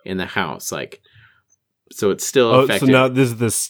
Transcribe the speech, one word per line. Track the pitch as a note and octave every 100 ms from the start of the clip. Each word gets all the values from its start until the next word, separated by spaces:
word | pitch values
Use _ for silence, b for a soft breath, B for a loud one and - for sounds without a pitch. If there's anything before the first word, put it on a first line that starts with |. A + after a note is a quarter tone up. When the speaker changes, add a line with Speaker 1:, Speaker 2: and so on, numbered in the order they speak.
Speaker 1:
in | - F#2+
the | F#2
house?" | - F2 B1+ -
Like, | D2+ C2+ - b b b b b _ _ _ _
so | - G#2
it's | F#2+ -
still | C3+ A#2+
Speaker 2:
Oh, | B2+
so |
Speaker 1:
affecting | C3+ G2+ C3
Speaker 2:
now | C3 C3
this | B2+ C3
is | A#2
the | A#2
s-, | - -